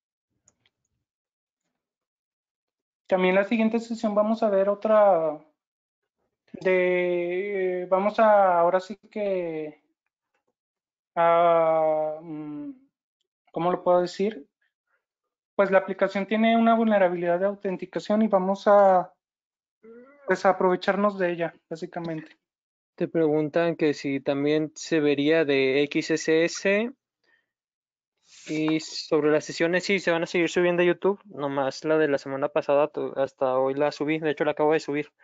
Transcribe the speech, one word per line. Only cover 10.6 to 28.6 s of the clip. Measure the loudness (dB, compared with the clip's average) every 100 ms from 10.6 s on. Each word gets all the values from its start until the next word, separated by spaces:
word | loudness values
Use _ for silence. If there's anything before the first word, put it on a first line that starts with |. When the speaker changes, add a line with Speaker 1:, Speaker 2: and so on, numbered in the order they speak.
| _ _ _ _ _ 0
Speaker 1:
a, | 2 4 4 4 2 2 0 0 -4 -8
mm, | -12 -12 -10 -12 -12 -16 _ _ _ _ _ _ _
¿cómo | -4 -2
lo | -2
puedo | 2 2
decir? | 2 -2 -4 -4 -16 _ _ _ _ _ _ _ _ _ _ -2
Pues | 2
la | 2
aplicación | 0 -2 -2 -2 -4
tiene | 0 2 4
una | 4 2
vulnerabilidad | 2 2 2 0 -2 0
de | -2
autenticación | -4 -6 -8 -8 -8 -2 0
y | 2
vamos | 2 0 0 4
a, | 6 6 4 0 _ _ _ _ _ _ _ -20 -20 -20 -12 -4
pues, | 0 2
a |
aprovecharnos | 2 2 0 -2 0 0 -2
de | -4
ella, | -2 -6 -8 -14
básicamente. | -12 -12 -10 -8 -10 -12 _ _ _ _ _ _
Speaker 2:
Te | -8 -4
preguntan | 0 0 0 0 0 -2
que | 0 -2
si | -2 -4 -4
también | -2 -2 0 0 -2 -8
se | -4 0
vería | 0 0 2 2
de | 2 2 2 0
X | 0 -2 -2
S | -4 0 0
S. | 0 -2 -2 -2 -2 -10 _ _ _ _ _ _ _ _ _ _ _ _ _ -20 -10
Y | -4